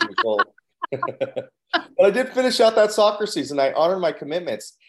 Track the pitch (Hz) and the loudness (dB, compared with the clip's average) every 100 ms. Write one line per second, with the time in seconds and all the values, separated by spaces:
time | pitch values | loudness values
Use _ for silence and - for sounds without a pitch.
0 | - 95 113 104 - _ _ _ - 131 | -4 -4 -2 -2 -2 _ _ _ -10 -6
1 | - - - - - _ _ 349 - - | -6 -6 -8 -8 -14 _ _ -6 -4 2
2 | 196 202 254 254 254 - 226 220 214 214 | 4 4 0 0 0 4 4 4 2 4
3 | 208 214 214 - 131 143 135 - 165 190 | 2 2 -4 -6 -4 0 0 2 0 0
4 | 170 - 147 165 170 107 - - | -2 -4 -6 -6 -6 -8 -10 -20